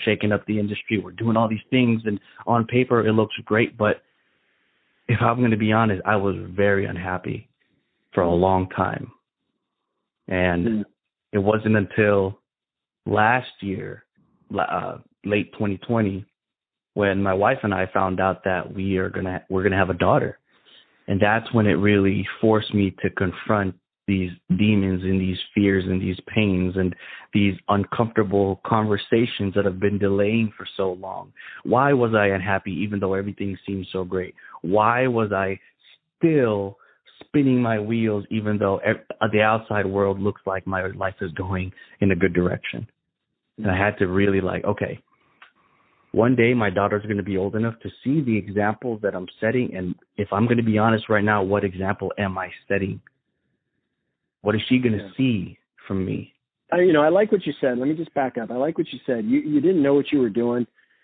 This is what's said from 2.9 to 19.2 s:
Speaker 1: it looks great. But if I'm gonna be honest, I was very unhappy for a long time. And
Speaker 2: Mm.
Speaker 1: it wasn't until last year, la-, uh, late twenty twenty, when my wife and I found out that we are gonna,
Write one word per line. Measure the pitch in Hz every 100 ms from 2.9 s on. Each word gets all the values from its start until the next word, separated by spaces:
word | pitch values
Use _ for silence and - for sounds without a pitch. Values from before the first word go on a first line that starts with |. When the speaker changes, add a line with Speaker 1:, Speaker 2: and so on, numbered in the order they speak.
| 120 107
Speaker 1:
it |
looks | 110 107 -
great. | 110 107 120 117
But | 107 - _ _ _ _ _ _ _ _ _ _ -
if | 110
I'm | 117 120
gonna | 120 110
be | 107
honest, | 110 113 92 95
I | 104
was | 98 92 - 92
very | 101 98 101
unhappy | 92 90 92 - - - _ _ _ _ _ _
for | -
a | 87
long | 87 92 95 95
time. | - 92 - - - _ _ _ _ _ _ _ _ _ _ -
And | 92 90 85 107
Speaker 2:
Mm. | 110 101 _ _ _ _
Speaker 1:
it | 104
wasn't | 98 110 110 110
until | 95 - 104 101 95 98 _ _ _ _ _ _ -
last | 104 107 127 120 -
year, | 98 98 98 95 _ _ _ _ -
la-, | 98
uh, | - 90 92 - - _
late | 98 104 -
twenty | - 104 95
twenty, | - 117 107 98 107 _ _ _ _ _ _
when | 104 101 98
my | 98
wife | 95 107 135
and | 107
I | 92 92
found | 101 95 92
out | 95 90
that | 95 90 -
we | 95 98 92
are | 92
gonna, | 95